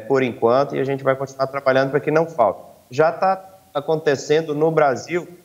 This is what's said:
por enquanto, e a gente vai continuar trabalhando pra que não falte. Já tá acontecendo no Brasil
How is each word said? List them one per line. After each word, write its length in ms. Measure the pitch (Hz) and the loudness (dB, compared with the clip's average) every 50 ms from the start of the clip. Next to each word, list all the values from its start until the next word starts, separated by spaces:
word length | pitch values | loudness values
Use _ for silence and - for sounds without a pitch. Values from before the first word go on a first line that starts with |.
| - | -2
por 140 | - 139 131 | 0 0 0
enquanto, 540 | 131 120 113 - - 117 120 135 143 139 143 | 0 0 -2 0 2 2 4 2 2 0 -2
e 40 | 139 | -4
a 40 | 135 | -2
gente 200 | 135 139 135 135 | -2 -4 -2 0
vai 120 | 135 131 | -2 -2
continuar 320 | 135 139 135 - - 135 | -2 -4 -8 -6 -6 -6
trabalhando 420 | 131 - 139 - 131 131 131 135 139 | -4 -4 -2 0 2 2 2 2 2
pra 100 | 139 147 | 0 -2
que 120 | 143 151 | 0 2
não 160 | 151 160 165 | 0 0 0
falte. 340 | 165 - - 113 98 90 - - - - _ _ - | 0 0 2 2 2 2 -2 -10 -20 -20 _ _ -8
Já 200 | 127 135 156 165 | 0 2 2 2
tá 320 | 170 - 196 190 190 190 - - - - _ _ - | 2 0 0 0 0 -2 -6 -18 -20 -20 _ _ -8
acontecendo 800 | 143 139 - 160 151 151 151 139 135 - - 151 160 160 151 147 | -6 -2 -2 -2 0 0 0 0 0 0 0 0 0 0 0 -2
no 160 | 147 156 165 | 0 0 2
Brasil 580 | 160 156 151 139 123 110 98 135 160 175 156 - - - | 4 4 2 2 2 -2 -6 -6 -6 -6 -6 -8 -18 -20